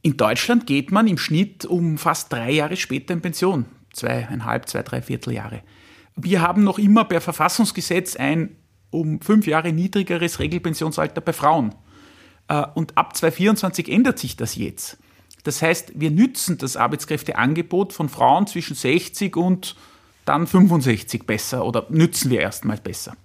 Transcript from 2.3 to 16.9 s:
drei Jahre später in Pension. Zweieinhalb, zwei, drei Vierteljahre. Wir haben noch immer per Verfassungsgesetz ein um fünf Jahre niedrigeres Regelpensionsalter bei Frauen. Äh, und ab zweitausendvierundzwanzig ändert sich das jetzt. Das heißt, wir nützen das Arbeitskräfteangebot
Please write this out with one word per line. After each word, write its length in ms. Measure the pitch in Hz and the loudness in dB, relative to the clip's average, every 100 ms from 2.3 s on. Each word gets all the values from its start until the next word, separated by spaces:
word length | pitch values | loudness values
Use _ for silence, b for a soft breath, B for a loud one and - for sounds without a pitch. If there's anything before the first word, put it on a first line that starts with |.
drei 180 | 123 117 | -4 0
Jahre 240 | 151 151 180 | 0 0 -4
später 380 | - 127 - | -4 -6 -4
in 80 | 175 | -4
Pension. 440 | 175 151 180 165 117 - _ | -4 0 0 0 -4 -10 _
Zweieinhalb, 760 | - - 120 117 131 113 120 - | -6 -4 -4 -4 -8 -4 -4 -4
zwei, 140 | - | -8
drei 200 | - 127 | -6 -8
Vierteljahre. 600 | 123 127 - 113 107 113 - b b b b - | -6 -8 -6 -8 -8 -14 -16 b b b b -8
Wir 260 | 175 190 | 0 2
haben 220 | 170 180 | 2 4
noch 160 | 202 185 | 4 4
immer 260 | 202 214 214 | 6 6 4
per 160 | 170 | 0
Verfassungsgesetz 920 | 175 165 165 - 220 - - 180 185 - | -2 0 0 2 0 0 -2 -2 -2 -4
ein 400 | 139 160 156 - _ _ _ | 0 0 -2 -8 _ _ _
um 320 | 156 156 151 | -4 -2 -4
fünf 240 | - 214 165 | 4 4 4
Jahre 280 | 151 170 | 0 0
niedrigeres 680 | 160 185 202 190 175 170 - | 0 0 0 0 -2 -2 -2
Regelpensionsalter 840 | 147 170 170 156 160 151 151 - | -4 -2 -4 -4 -4 -2 -4 -2
bei 120 | 170 | -6
Frauen. 420 | 160 143 160 110 - b b b b b b - | 0 2 2 0 -6 b b b b b b -4
Äh, 160 | 147 143 | -2 -2
und 240 | - 156 - | -4 0 0
ab 180 | - - | 0 0
zweitausendvierundzwanzig 760 | 165 160 196 214 190 - 160 | -2 2 2 2 0 -4 0
ändert 280 | 196 262 - | 2 2 0
sich 180 | 131 - | -6 -6
das 200 | 117 - | -8 -6
jetzt. 420 | 104 - - - b b b b | -8 -8 -14 -16 b b b b
Das 180 | - - | -8 0
heißt, 300 | 160 175 - - | 0 0 -4 -4
wir 140 | 156 | 0
nützen 480 | 156 254 - - 170 | 4 4 2 -4 -2
das 180 | 135 131 | -4 0
Arbeitskräfteangebot 1160 | 120 | 0